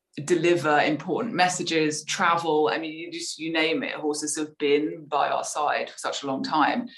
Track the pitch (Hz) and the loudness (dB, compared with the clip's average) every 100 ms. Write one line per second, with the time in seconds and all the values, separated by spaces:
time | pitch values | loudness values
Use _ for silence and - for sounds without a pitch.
0 | _ - 147 175 170 175 151 147 135 147 | _ -12 0 2 4 4 4 4 4 0
1 | 185 135 - 170 180 180 170 160 156 151 | -2 -2 -2 0 0 0 0 2 2 -2
2 | - - 180 170 165 151 151 143 160 156 | -6 0 2 2 2 2 2 0 -4 -10
3 | 170 165 170 - 160 165 160 151 92 - | -10 -10 -10 -8 -4 0 0 0 -4 -4
4 | 151 147 151 156 151 - 147 147 156 170 | -4 -2 -4 -4 -6 -2 2 4 2 -6
5 | 147 143 139 135 - 156 143 120 - - | -4 0 0 0 -4 -2 -2 0 -4 -6
6 | - - 139 135 - 156 127 120 - | -8 -6 -4 -4 0 2 4 2 -4